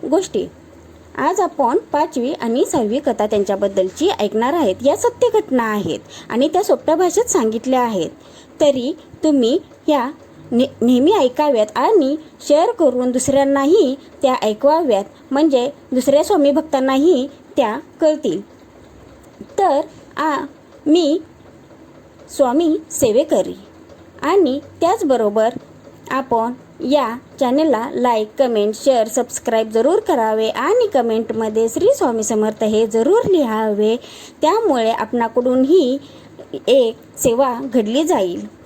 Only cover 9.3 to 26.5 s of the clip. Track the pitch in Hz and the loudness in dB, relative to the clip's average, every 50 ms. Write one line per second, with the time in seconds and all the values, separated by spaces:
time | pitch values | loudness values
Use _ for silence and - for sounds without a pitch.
9.3 | 294 277 240 220 269 381 - - - - - - 302 277 233 269 311 - - - | 2 4 2 2 0 -2 -4 -6 -20 -10 -2 0 0 0 0 -4 -8 -14 -20 -20
10.3 | - - - - - 233 254 - - - 226 240 254 247 262 330 427 403 285 254 | -20 -20 -12 -4 0 0 0 0 -2 -2 2 2 2 4 4 4 4 4 2 0
11.3 | 254 - 302 294 277 220 214 214 - - 262 339 466 392 277 262 294 311 - - | 0 0 0 0 2 2 0 0 -2 -2 0 2 4 4 2 2 -2 -4 -8 -16
12.3 | - - - - 285 302 339 453 480 - 339 277 247 247 247 254 240 254 - - | -20 -20 0 2 2 2 4 0 0 2 2 2 2 2 -2 0 -2 -2 -2 0
13.3 | 262 277 277 277 277 277 269 285 339 440 370 254 269 - - - - - - 269 | 2 2 2 2 2 0 2 4 4 4 4 2 0 -6 -10 -20 -10 -2 0 0
14.3 | 262 - - 214 214 214 - 277 302 330 349 269 214 196 202 - - - - - | 0 2 0 -2 -4 2 2 2 2 4 2 2 0 0 -2 -6 -14 -20 -12 -4
15.3 | 262 277 311 320 269 247 240 277 - - - - - 254 247 277 277 294 320 - | 0 2 2 2 2 2 0 -2 -6 -10 -12 -4 -4 -2 2 4 2 2 4 2
16.3 | 415 349 285 285 285 311 302 311 - 269 262 269 269 269 285 349 359 254 254 277 | 2 2 4 4 2 0 -2 -2 -2 -2 0 0 0 2 4 4 2 2 0 -4
17.3 | - - - - - - 254 214 214 247 - - - - 330 311 208 - - 226 | -10 -20 -20 -8 -2 -2 -2 -2 -2 -6 -10 -16 -6 0 0 0 0 0 -2 -4
18.3 | 160 185 202 - - - - - - - - - - - - - - - - - | -4 -4 -8 -12 -20 -20 -20 -20 -20 -20 -20 -20 -20 -20 -20 -20 -20 -20 -20 -20
19.3 | - - - - - - 392 359 277 277 320 - - - - - - - 294 320 | -20 -20 -20 -10 -4 0 0 2 2 0 -2 -4 -12 -20 -20 -16 -8 -4 -4 -2
20.3 | 294 269 - 277 - - - - - - - - 302 359 330 277 302 370 - - | -2 -4 -6 -10 -14 -20 -20 -20 -20 -10 0 2 2 2 4 2 0 -2 -4 -10
21.3 | - - - - - - - - - - - - - - - - - - - - | -20 -20 -20 -20 -20 -20 -20 -20 -20 -20 -20 -20 -20 -20 -20 -20 -20 -20 -20 -20
22.3 | - - 285 247 240 302 349 320 311 320 - - - - - 226 208 240 320 - | -2 0 0 2 2 0 0 0 0 -2 -6 -10 -4 -2 0 2 2 0 0 0
23.3 | 330 202 180 180 180 - - - - - - - - - - - - - - 285 | 0 -2 -2 -4 -8 -14 -18 -20 -20 -20 -20 -20 -20 -20 -20 -20 -18 -8 -4 0
24.3 | 349 403 359 254 262 285 - - - - - 330 392 427 403 285 262 233 226 208 | 2 2 2 2 0 -4 -8 -12 -6 -2 0 0 0 0 0 0 0 2 0 0
25.3 | 208 220 214 226 262 - - - - - - - - - - - 247 262 262 - | 0 0 0 0 -2 -6 -18 -18 -20 -20 -20 -20 -20 -20 -12 -6 -6 -6 -4 -2
26.3 | 240 226 226 233 | -2 -2 -2 -4